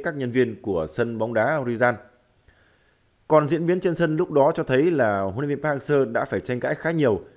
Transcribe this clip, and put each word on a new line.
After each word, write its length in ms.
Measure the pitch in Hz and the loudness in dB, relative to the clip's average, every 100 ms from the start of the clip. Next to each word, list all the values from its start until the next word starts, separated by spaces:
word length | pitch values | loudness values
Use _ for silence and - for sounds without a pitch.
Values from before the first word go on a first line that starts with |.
các 120 | 170 147 | 0 -6
nhân 160 | 123 | -2
viên 300 | 123 120 104 | 2 0 0
của 260 | 104 87 78 | -4 -2 -2
sân 300 | - 117 110 | -2 -4 -2
bóng 160 | 113 | -2
đá 300 | 113 120 156 120 | 0 0 0 -2
Rizal. 280 | 113 123 110 - _ _ _ _ _ _ _ _ _ _ _ - | 0 0 0 -10 _ _ _ _ _ _ _ _ _ _ _ 2
Còn 200 | 156 147 | 2 4
diễn 180 | 160 170 | 0 0
biến 140 | 180 | 0
trên 160 | 180 160 | 0 0
sân 220 | 165 156 | 0 0
lúc 140 | 170 | 0
đó 200 | 147 147 170 | 4 2 2
cho 80 | |
thấy 280 | 139 131 170 | 0 2 2
là 300 | 151 110 101 | 2 2 2
huấn 160 | 98 101 | -2 -4
luyện 120 | 147 | -4
viên 140 | 139 | -4
Park 140 | 151 139 | -4 -4
Hang-seo 340 | - 143 120 | 0 0 2
đã 140 | 117 135 | -2 -2
phải 140 | 98 | -4
tranh 200 | - 123 | -4 -4
cãi 160 | 131 147 | -4 -4
khá 160 | 160 | -2
nhiều 300 | 165 131 98 - | 2 2 2 -4